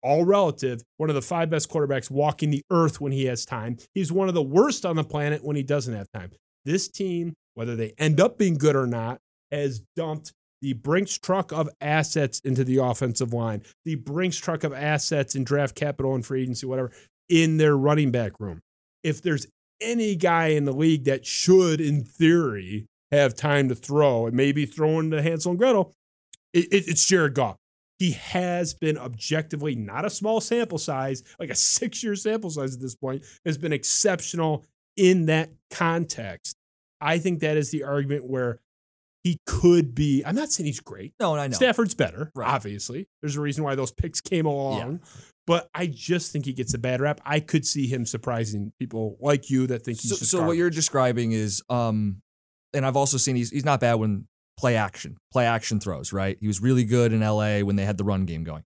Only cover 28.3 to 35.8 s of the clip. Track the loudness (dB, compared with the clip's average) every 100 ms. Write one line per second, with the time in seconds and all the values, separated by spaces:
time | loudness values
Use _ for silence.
28.3 | -4 -2 -2 -4 -2 -2 -2 -6 -10 -4
29.3 | -4 -4 -6 -4 -4 -6 -4 -6 -4 -2
30.3 | -2 0 -2 -2 -4 -4 -4 -4 -6 -10
31.3 | -14 -6 0 2 2 -2 -4 -4 -4 -2
32.3 | -2 -4 -4 -6 -6 -10 -8 -8 -8 -10
33.3 | -10 -6 -4 -2 -2 0 2 2 0 -4
34.3 | -2 -2 -2 _ _ _ 4 6 6 4
35.3 | 2 0 -10 _ -2